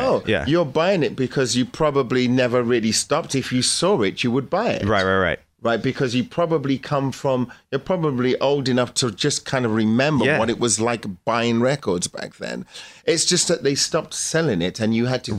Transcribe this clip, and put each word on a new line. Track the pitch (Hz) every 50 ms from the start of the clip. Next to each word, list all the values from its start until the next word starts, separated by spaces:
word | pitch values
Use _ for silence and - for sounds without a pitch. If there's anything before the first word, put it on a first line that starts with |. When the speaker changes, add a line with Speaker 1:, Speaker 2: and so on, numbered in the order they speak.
Speaker 1:
No, | 254 262 165 110 -
Speaker 2:
Yeah. | - 107 82 71
Speaker 1:
you're | 127 151 175 170
buying | 139 123 156 165 185 208 180 139
it | 107 98
because | - 127 123 - - 131 123 -
you | 123 127
probably | 113 - - 160 151 139 139 131 110 127 127 127
never | 120 123 131 123 123 117 127 123
really | 117 123 120 107 113 104
stopped. | - - - 143 156 175 139 -
If | 135 - - 131
you | 127 120
saw | - - - 165 180 208 151 104
it, | 95 - - -
you | 123 113
would | 135 131 -
buy | - 185 226 214 127
it. | - -
Speaker 2:
Right, | 101 110 98 92
right, | 95 95 95
right. | 92 85 71 - _ _ _ _ -
Speaker 1:
Right, | 117 117 110 -
because | 131 - - 143 123 110
you | 127 110
probably | - - - 170 165 165 156 135 135 135
come | 127 - - 151 139 139 135
from, | - - - 139 131 127 123 117 - - _ _ 127
you're | 135
probably | - - 190 185 160 151 131 123 123 127 - -
old | - 135 143 147 131 131
enough | 123 127 123 120 -
to | - 131 120
just | 104 - - 147 139 - -
kind | - - 131 123
of | 113 107
remember | 113 110 110 110 120 135 151 156 131 107
Speaker 2:
Yeah. | 131 156 120
Speaker 1:
what | 113 117
it | 117 -
was | 120 120 104 104
like | 110 120 120 107 - 110 92 - _
buying | - 113 117 117 117 117 117 120
records | 131 147 143 - 107 90 90 -
back | - - - - - -
then. | - - - 60 62 - - - - - - - - -
It's | - 170 160 -
just | - 185 160 - -
that | 170 - -
they | 139 143
stopped | 135 - - - 160 - - -
selling | - - - - 160 165 147 107 85
it | 85 92 87 -
and | 110 110 113
you | 113 117
had | 127 127 123 -
to | -
go | 104